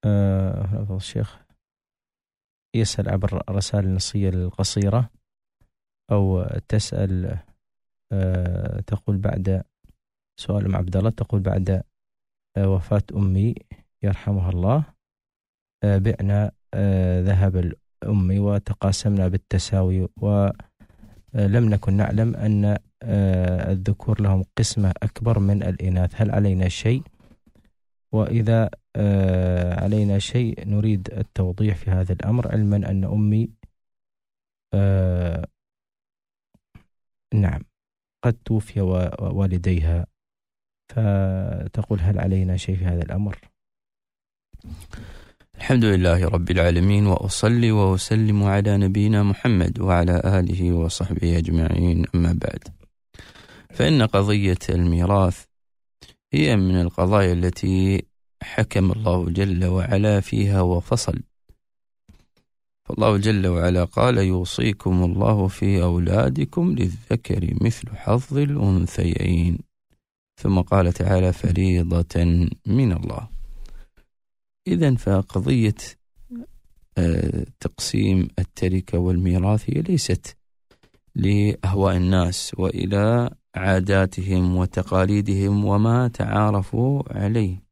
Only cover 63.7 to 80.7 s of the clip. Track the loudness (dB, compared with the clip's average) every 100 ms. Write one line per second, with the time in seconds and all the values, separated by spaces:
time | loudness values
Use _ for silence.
63.7 | 2 0 2 2 2 2 0 -2 -2 -2
64.7 | -2 0 2 2 2 2 2 0 0 0
65.7 | 2 2 0 0 2 0 0 -4 -2 -2
66.7 | 0 -2 -4 -6 -6 -2 -4 -2 0 -2
67.7 | -2 -8 -10 -2 -2 0 -2 -2 0 2
68.7 | 2 0 -2 -2 0 0 2 2 -2 -6
69.7 | _ _ _ _ _ _ _ 0 0 2
70.7 | 2 2 0 0 2 2 0 -2 0 2
71.7 | 2 2 0 0 0 2 2 2 -2 -2
72.7 | 0 2 0 -4 -8 -10 -12 -12 -14 -14
73.7 | -16 -20 _ _ _ _ _ _ _ -4
74.7 | 0 2 0 0 0 0 -4 0 2 2
75.7 | -2 -10 -20 _ _ -18 -16 -16 -20 _
76.7 | _ _ -2 0 0 -2 -4 -8 -8 -10
77.7 | -8 -6 -2 2 2 0 -4 -6 -4 -2
78.7 | -2 -2 -2 0 2 2 2 2 0 -2
79.7 | -4 0 -2 0 -4 -4 -20 _ _ _